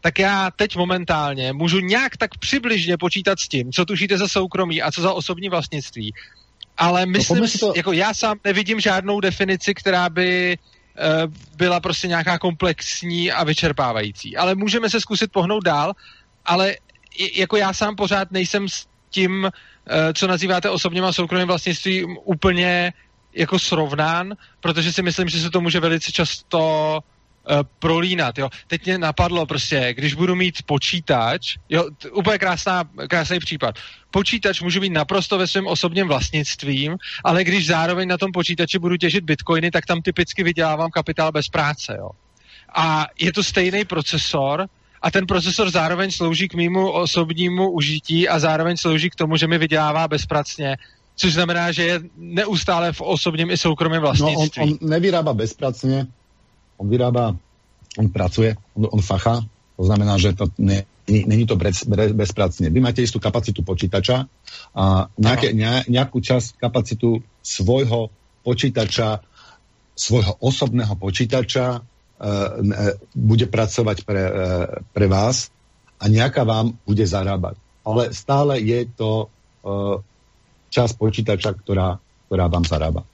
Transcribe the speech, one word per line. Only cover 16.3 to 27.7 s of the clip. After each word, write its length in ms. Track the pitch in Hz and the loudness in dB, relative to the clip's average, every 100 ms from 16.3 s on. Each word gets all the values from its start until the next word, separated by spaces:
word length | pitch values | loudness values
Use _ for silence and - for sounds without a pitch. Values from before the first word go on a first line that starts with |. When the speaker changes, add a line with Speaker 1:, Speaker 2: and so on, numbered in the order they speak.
| _ - | _ -2
Speaker 1:
ale 300 | 175 190 - _ _ _ - | 2 2 -2 _ _ _ -8
i-, 220 | 185 170 | -4 -2
jako 160 | 185 214 | 0 2
já 160 | 190 | 0
sám 220 | 190 208 202 | 0 -4 -2
pořád 360 | 196 202 190 | -2 0 -2
nejsem 380 | 185 175 208 196 | -2 -2 -2 -4
s 160 | - - _ _ | -8 -14 _ _
tím, 360 | 190 185 190 190 | -2 0 0 -4
eh, 680 | - - _ - 156 160 | -4 -20 _ -2 0 0
co 140 | 156 190 | 0 0
nazýváte 420 | 180 185 180 202 | 0 0 0 0
osobním 360 | 185 185 175 185 | -2 -2 0 -2
a 80 | |
soukromým 340 | 170 170 180 180 | -2 -2 0 0
vlastnictvím, 680 | 180 - 165 190 190 175 180 - | 0 -2 -4 -2 -2 -4 -8 -4
úplně 680 | 165 190 175 180 180 175 - _ _ _ | 2 2 2 2 2 0 -4 _ _ _
jako 260 | - 160 185 | -4 0 0
srovnán, 720 | - 165 151 143 156 170 185 208 - _ | 0 0 0 0 0 0 -4 -12 -18 _
protože 320 | 165 165 165 | -4 0 0
si 80 | 170 | 0
myslím, 280 | 180 170 175 | -2 0 -2
že 120 | 165 | -2
se 80 | 165 | 0
to 120 | 180 | 0
může 180 | 170 170 | 0 2
velice 320 | 165 165 - | 2 0 -2
často 880 | - 160 - _ 165 160 156 156 156 - _ _ _ - | -2 -2 -4 _ 0 2 2 0 -2 -6 _ _ _ 0
eh, 140 | 143 143 | 0 0